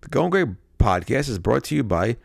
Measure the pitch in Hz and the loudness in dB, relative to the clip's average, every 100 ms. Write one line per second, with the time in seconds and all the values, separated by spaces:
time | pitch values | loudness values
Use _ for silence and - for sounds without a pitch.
0 | - - 175 190 156 92 _ _ 107 90 | -2 -2 0 0 0 -4 _ _ 2 2
1 | 85 131 143 101 92 127 - 151 117 87 | 0 -2 -2 -2 0 0 0 -4 0 0
2 | 101 123 | 0 -4